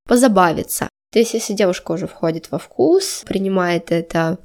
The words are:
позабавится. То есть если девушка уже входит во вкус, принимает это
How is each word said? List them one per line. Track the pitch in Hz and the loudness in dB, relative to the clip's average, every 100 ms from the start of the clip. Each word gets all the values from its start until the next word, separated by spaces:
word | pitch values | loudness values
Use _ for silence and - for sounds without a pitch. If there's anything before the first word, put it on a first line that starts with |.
| - | 0
позабавится. | 240 254 196 180 156 - - - - _ | 2 4 4 2 0 -6 -8 -8 -12 _
То | 214 | 0
есть | 226 | 0
если | 226 - | -2 -6
девушка | 202 196 175 - | 0 0 0 -4
уже | 170 165 | -6 -6
входит | - 165 165 - | -4 -4 -4 -6
во | 165 | -10
вкус, | - - 311 370 381 - - | -8 0 2 4 0 -8 -6
принимает | 190 196 190 180 170 170 | -4 0 0 0 -2 -2
это | 170 165 170 165 170 | -2 -2 -2 -2 -4